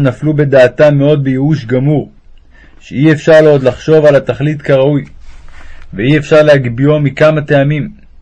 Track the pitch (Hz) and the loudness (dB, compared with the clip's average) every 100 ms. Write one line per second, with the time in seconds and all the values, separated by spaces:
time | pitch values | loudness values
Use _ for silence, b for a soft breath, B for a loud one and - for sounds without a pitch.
0 | 139 117 151 151 147 135 123 - 151 143 | 0 -2 -4 -2 0 2 2 2 0 2
1 | 143 151 135 131 143 151 110 127 139 147 | 0 0 -2 -4 -2 -4 -4 -4 -2 -2
2 | 107 - _ - _ b b b - 104 | -6 -14 _ -20 _ b b b -12 -2
3 | 156 151 - 156 156 147 127 - - 156 | 0 0 4 4 4 2 0 -4 0 2
4 | 151 139 127 117 147 151 - 135 135 147 | 4 2 0 -4 -6 -6 -2 0 0 -2
5 | - - b b b b b b - 92 | -6 -14 b b b b b b -14 -6
6 | 123 151 147 156 151 143 123 117 139 151 | -2 -2 2 2 4 2 0 -2 -2 0
7 | 143 135 156 156 147 143 139 151 - - | -2 0 0 0 -2 0 0 -2 -8 -14
8 | - - | -20 -20